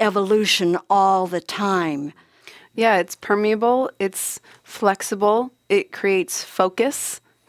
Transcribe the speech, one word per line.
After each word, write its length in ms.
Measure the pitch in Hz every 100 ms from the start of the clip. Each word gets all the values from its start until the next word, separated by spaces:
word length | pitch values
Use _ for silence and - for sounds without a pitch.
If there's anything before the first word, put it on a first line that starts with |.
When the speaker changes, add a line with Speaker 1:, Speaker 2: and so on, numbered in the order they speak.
Speaker 1:
evolution 800 | 214 196 196 214 208 - 175 175 -
all 380 | 196 196 190 185
the 160 | 175
time. 720 | - - 202 185 165 143 147 - _ _ - - -
Speaker 2:
Yeah, 220 | - 226 190
it's 180 | 175
permeable, 760 | - - 208 214 214 233 254 254 -
it's 420 | 196 - - - - -
flexible, 880 | - - 208 196 - 202 208 220 254 - _
it 240 | 196 -
creates 500 | - 196 190 175 -
focus, 800 | - - 185 185 247 - - - _ _